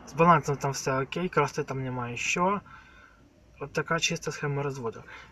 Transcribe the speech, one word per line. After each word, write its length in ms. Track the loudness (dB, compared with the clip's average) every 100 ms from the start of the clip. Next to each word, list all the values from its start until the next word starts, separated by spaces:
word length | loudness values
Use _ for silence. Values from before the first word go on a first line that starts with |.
| -4
З 60 |
балансом 440 | 6 8 8 4 -2
там 140 | -2
все 320 | -2 0 0
окей, 260 | -2 -2 0
красти 340 | 2 2 0
там 200 | -4 -4
немає 340 | -4 -4 -6 -4
що. 440 | -2 2 2 0 -4 -18 -20 -20 -20 -20 -20 -20 -20 -14
От 120 | -6
така 260 | -4 -2 0
чиста 340 | 0 -2 -6
схема 300 | -4 -2 -2
розводу. 400 | -4 -4 -6 -8 -14 -18 -18